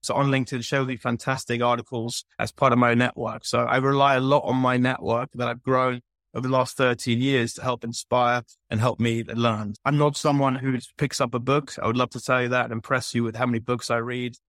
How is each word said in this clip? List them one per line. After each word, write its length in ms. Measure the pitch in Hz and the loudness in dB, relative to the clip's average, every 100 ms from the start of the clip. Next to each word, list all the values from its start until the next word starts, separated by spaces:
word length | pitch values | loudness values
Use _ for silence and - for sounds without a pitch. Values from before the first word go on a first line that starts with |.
So 140 | - | -2
on 160 | 127 139 | 0 2
LinkedIn, 340 | 135 123 131 | 2 -2 -6
share 160 | 117 139 | -4 -2
with 80 | 131 | -2
me 80 | 123 | -4
fantastic 680 | 127 120 - 131 - 117 | -4 -4 -4 -6 -4 0
articles 640 | 120 120 - 123 113 - - _ | 2 0 -2 -6 -6 -6 -10 _
as 120 | 113 | -8
part 220 | - 139 | 2 4
of 60 | 120 | 6
my 160 | 123 | 4
network. 500 | 117 123 - 117 113 | 4 2 0 -8 -8
So 160 | - 120 | -4 -2
I 160 | 120 127 | 2 2
rely 380 | 135 139 139 | 2 4 4
a 60 | 131 | 4
lot 240 | 131 143 | 4 2
on 120 | - 131 | 2 2
my 200 | 127 123 | 2 2
network 540 | 127 127 80 117 127 | 2 0 -2 -2 -2
that 140 | - 120 | -4 -4
I've 140 | 120 | -4
grown 380 | - 131 127 123 _ _ _ | 0 2 2 -2 _ _ _
over 140 | - 127 | -6 0
the 40 | |
last 240 | 131 127 - | 2 0 2
thirteen 440 | 131 120 - 117 | 2 2 0 0
years 320 | 131 135 117 | 2 2 0
to 80 | - | -4
help 220 | 131 123 | -6 -4
inspire 580 | 117 113 - 123 120 120 117 _ _ | -6 -10 -2 0 2 0 -4 _ _
and 100 | 110 | 0
help 180 | 120 - | 0 2
me 240 | 117 113 | 0 0
learn. 500 | 117 113 117 107 107 - | -4 0 0 0 -4 -6
I'm 140 | - 147 | 0 2
not 180 | 147 143 | 2 2
someone 400 | 151 143 135 131 | 0 2 2 0
who 220 | 131 127 - _ | -2 -4 -6 _
picks 240 | 143 - | -6 -2
up 140 | 127 | -2
a 40 | 123 | -2
book. 360 | 120 139 143 - | 0 0 0 -6
I 60 | - | -2
would 100 | 120 | 0
love 140 | 123 | -2
to 100 | 123 | -4
tell 220 | - 127 | -2 0
you 60 | 123 | 2
that 160 | 123 | 0
and 80 | 120 | -2
impress 420 | 113 - 131 - | -4 -2 -2 -2
you 80 | 123 | -2
with 140 | 117 110 | -2 -2
how 100 | 127 | -2
many 120 | 117 | -2
books 320 | 117 123 - | -2 -4 -2
I 80 | 117 | -2
read. 380 | 117 123 123 120 | -2 -6 -6 -10